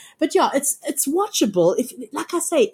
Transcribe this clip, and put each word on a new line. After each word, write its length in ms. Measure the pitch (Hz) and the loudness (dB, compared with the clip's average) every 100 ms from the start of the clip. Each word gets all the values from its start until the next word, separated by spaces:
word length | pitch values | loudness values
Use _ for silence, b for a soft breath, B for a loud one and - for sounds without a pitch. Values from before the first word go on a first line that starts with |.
| B B | B B
But 160 | 311 381 | -4 0
yeah, 160 | 285 | 0
it's, 240 | 269 - - 302 | 0 -2 -6 -6
it's 200 | 285 269 | -4 -2
watchable. 680 | 339 415 - 240 175 165 - | 0 -2 0 0 4 2 2
If, 160 | 254 247 254 | -4 -8 -10
like 180 | 302 320 359 | -8 -4 -4
I 40 | |
say, 300 | - 320 208 | 0 2 2